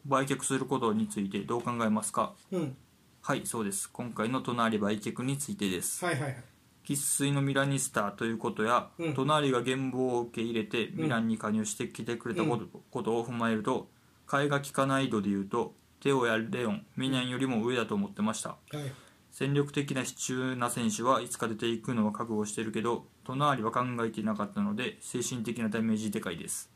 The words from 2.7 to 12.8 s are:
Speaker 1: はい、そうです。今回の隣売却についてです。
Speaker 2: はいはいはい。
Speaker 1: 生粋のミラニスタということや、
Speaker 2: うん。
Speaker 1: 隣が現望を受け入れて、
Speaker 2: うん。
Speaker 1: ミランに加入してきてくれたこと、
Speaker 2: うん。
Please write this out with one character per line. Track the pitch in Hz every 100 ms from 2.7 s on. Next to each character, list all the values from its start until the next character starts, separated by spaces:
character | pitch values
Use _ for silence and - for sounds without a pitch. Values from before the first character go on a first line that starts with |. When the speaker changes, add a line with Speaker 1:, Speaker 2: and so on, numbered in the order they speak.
| 131 - _ _ -
Speaker 1:
は | -
い、 | 131 -
そ | 120
う | 101
で |
す。 | 98 -
今 | - 123
回 | 107 110
の | 131
隣 | 131 120 113 110
売 | 101 107
却 | 117 98
に | 127 139
つ | -
い | 98
て | 101
で | 90
す。 | - - 175
Speaker 2:
は |
い | 147
は |
い |
は | 139
い。 | 127 - - _ _
Speaker 1:
生 | - 143
粋 | - - 139
の | 143
ミ | 139
ラ | 139 139
ニ | 139
ス | -
タ | 117 101
と | - 113
い |
う | 113
こ | 113
と | 107
や、 | 110 120 - -
Speaker 2:
う | 165
ん。 |
Speaker 1:
隣 | 135 135 151 143
が | 123
現 | 120 127 131
望 | 127 127 120
を |
受 | 117
け | 120
入 | 117
れ | 117 104
て、 | 120 101
Speaker 2:
う | -
ん。 |
Speaker 1:
ミ | 156
ラ | 117
ン | 113
に | 107
加 | 110
入 | 110
し | 107 -
て | 120
き | -
て | 113 117
く | 120
れ | 113
た |
こ | 110 120
と、 |
Speaker 2:
う | 98
ん。 | -